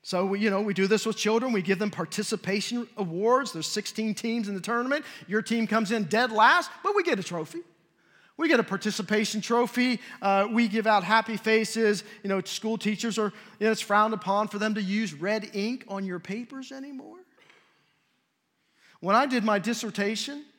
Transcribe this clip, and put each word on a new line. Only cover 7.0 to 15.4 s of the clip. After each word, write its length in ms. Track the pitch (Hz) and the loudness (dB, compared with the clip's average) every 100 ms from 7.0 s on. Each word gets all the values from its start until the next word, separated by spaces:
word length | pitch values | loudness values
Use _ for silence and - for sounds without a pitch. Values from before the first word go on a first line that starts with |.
get 160 | 349 226 | 2 0
a 40 | |
trophy. 380 | 175 175 160 339 - _ _ _ _ _ _ - | -2 -6 -8 -10 -16 _ _ _ _ _ _ -4
We 100 | 311 | 4
get 100 | 269 | 4
a 40 | |
participation 800 | - 190 214 202 185 214 214 214 | 2 -2 -4 -4 0 0 0 -4
trophy. 580 | - 240 240 - 247 240 - - | 0 2 2 2 0 0 -6 -4
Uh, 260 | 196 196 208 | 2 2 4
we 160 | 226 233 | 4 2
give 200 | 214 214 | 2 4
out 180 | 208 | 4
happy 320 | 180 220 220 214 | 4 2 2 -4
faces. 680 | 220 220 220 226 220 208 - - | 2 2 2 2 2 2 -4 -12
You 80 | 196 | -4
know, 100 | 190 | -2
school 380 | - - 220 220 | -2 -6 -4 -2
teachers 400 | 208 208 233 220 | -2 -2 -2 0
are, 160 | 208 - - - | -2 -4 -20 -2
you 80 | 214 | 0
know, 40 | |
it's 120 | 214 | 0
frowned 320 | - 202 220 | 2 4 4
upon 340 | 214 185 202 214 | 0 0 0 0
for 100 | 208 | -2
them 160 | 214 220 | -2 0
to 60 | |
use 300 | 190 208 220 | 0 -2 -2
red 380 | 147 180 214 | -4 -2 -2